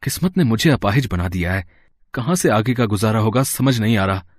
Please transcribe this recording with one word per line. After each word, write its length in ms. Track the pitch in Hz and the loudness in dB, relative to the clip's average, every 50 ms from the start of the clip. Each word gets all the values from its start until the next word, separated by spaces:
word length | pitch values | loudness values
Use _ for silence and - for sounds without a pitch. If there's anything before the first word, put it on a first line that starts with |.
किस्मत 360 | - - - - - 185 185 | -6 -6 -6 -2 -2 -2 0
ने 60 | 190 175 | 2 2
मुझे 260 | 120 113 - - 170 | 2 2 2 2 2
अपाहिज 360 | 143 - - 101 98 139 135 | 2 2 2 0 0 0 0
बना 240 | 101 95 87 87 92 | 0 -2 -4 -4 -2
दिया 240 | 87 92 85 87 92 | -2 -2 -2 -2 -2
है। 140 | 98 95 - _ _ _ _ _ _ _ _ _ | -4 -6 -8 _ _ _ _ _ _ _ _ _
कहाँ 220 | - 117 113 175 | -8 -4 -2 -2
से 140 | 185 - 165 | 0 2 2
आगे 240 | 113 107 110 120 127 | 2 2 2 0 0
का 120 | 113 123 | 0 0
गुजारा 340 | 110 107 98 107 110 110 113 | 0 0 0 0 0 0 2
होगा, 240 | 107 110 104 123 113 | 0 2 2 0 -2
समझ 360 | - - - 127 135 131 117 | -2 -2 0 0 0 2 2
नहीं 180 | 107 107 117 | 2 2 2
आ 80 | 104 95 | 2 2
रहा। 200 | 95 95 95 - - _ | 0 0 -2 -4 -10 _